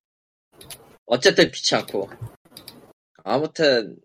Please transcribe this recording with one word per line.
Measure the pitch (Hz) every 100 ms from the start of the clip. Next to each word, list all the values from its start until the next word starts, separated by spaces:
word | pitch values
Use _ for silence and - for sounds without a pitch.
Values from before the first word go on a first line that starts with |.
| _ _ _ _ _ _ - - _ _ -
어쨌든 | 123 196 175 165
귀찮고. | - - 120 - 104 95 - 117 - _ - - - - _ _ _
아무튼 | 98 127 156 - 151 123 101 -